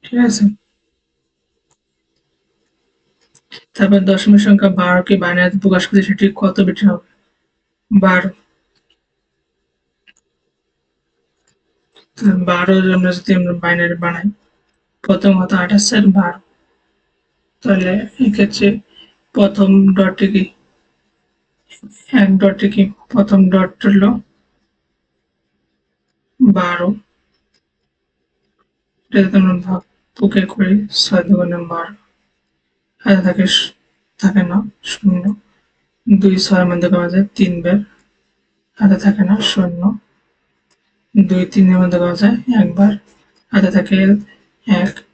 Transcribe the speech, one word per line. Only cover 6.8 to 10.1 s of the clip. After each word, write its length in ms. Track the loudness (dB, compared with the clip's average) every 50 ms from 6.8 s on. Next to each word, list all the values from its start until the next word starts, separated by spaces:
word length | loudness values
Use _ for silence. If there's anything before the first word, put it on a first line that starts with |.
| 0 0
হবে? 180 | 0 0 _ _ _ _ _ _ _ _ _ _ _ _ _ _ _ _ _ _
বারো। 380 | 0 2 2 4 0 0 -2 -4 -10 _ _ _ _ _ _ _ _ _ _ _ _ _ _ _ _ _ _ _ _ _ _ _ _ _ _ _ _ _ _ _ _ _ _ _